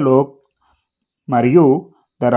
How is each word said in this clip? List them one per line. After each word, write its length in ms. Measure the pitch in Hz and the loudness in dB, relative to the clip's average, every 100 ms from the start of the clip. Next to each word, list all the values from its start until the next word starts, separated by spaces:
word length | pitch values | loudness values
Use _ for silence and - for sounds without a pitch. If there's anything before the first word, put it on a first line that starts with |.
| 139 | 2
లోక్ 240 | 131 139 - _ _ _ _ _ _ _ _ - 123 | 0 -2 -8 _ _ _ _ _ _ _ _ -8 -4
మరియు 300 | 120 160 147 147 - _ _ - | 0 2 2 0 -4 _ _ -8
the 80 | 123 | -2